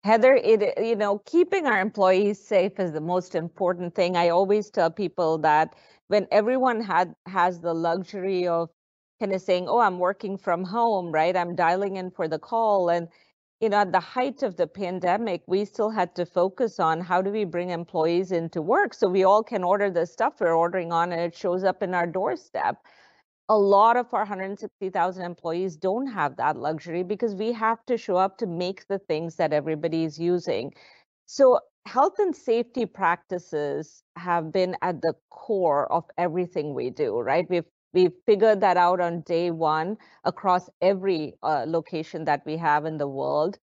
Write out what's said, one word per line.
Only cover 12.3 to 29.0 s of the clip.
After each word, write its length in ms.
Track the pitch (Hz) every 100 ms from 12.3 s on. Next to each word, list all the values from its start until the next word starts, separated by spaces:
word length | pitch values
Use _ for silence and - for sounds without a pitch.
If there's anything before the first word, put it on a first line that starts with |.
| 156
call." 500 | - 226 226 202 175
And, 180 | 170 170 _ _ _ _ _
you 80 | 226
know, 80 | 208
at 160 | 202
the 80 | 180
height 420 | - 254 262 -
of 140 | 254 175
the 100 | 165
pandemic, 760 | - 190 185 175 196 226 175 -
we 160 | 185
still 260 | 202 - 214
had 240 | 220 180 -
to 100 | 175
focus 560 | - 185 190 233 -
on 180 | 165 165
how 220 | 175 185
do 100 | 190
we 140 | 214 196
bring 240 | 175 180
employees 640 | 170 170 180 160 170 185
into 280 | 180 165 170
work 320 | 156 294 415
so 140 | - 196
we 160 | 185
all 180 | 185 208
can 220 | 220 220
order 260 | 180 196 202
the 160 | 170 165
stuff 360 | - 254 -
we're 120 | 180
ordering 380 | 165 170 185 170
on 220 | 170 170
and 80 | 170
it 120 | 170
shows 300 | - 196 180
up 180 | 185 185
in 120 | 185
our 140 | 180 170
doorstep. 680 | 175 208 349 _ - - 214 _ _ _ _ _ _ -
A 80 | 214
lot 400 | 202 196 220 240
of 160 | 240
our 120 | 220 202
hundred 320 | 196 190 202
sixty 320 | 214 _ 190
thousand 360 | 185 175 185 175
employees 500 | 175 170 170 190 156
don't 320 | 185 214 269
have 300 | 208 147 123
that 200 | 131 139
luxury 460 | 135 160 175 165
because 320 | 180 202 233 190
we 160 | 220
have 340 | 233 220 226 -
to 120 | 233
show 180 | - 180
up 220 | 190 190
to 80 | 214
make 400 | 165 180 196 _
the 120 |
things 360 | 196